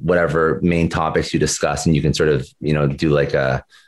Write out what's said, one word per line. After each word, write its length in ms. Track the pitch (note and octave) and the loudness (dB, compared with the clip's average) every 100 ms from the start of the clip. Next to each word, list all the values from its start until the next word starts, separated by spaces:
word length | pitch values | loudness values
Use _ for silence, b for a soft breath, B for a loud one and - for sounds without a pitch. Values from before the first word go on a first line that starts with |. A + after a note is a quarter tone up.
whatever 560 | D#2+ F2 E2+ D#2 D#2+ D2 | 0 2 2 2 0 0
main 260 | F2 E2+ E2 | 0 2 0
topics 420 | F2 D#2+ D#2+ D#2 | 0 -2 -2 -2
you 80 | D#2+ | -2
discuss. 460 | D2+ - D#2+ C#2+ F2 | -2 -2 -2 -2 0
And 100 | D2+ | 2
you 60 | |
can 140 | D2 C#2+ | 0 0
sort 140 | D#2+ | 0
of, 180 | C#2 C2 - | 0 -2 -8
you 140 | D2 | -2
know, 140 | D2+ C#2+ | 0 0
do, 220 | C#2 D#2+ | 0 0
like, 240 | D2 C#2+ C#2+ | 2 2 0
a, 280 | C2+ B1+ - b | 0 -2 -6 b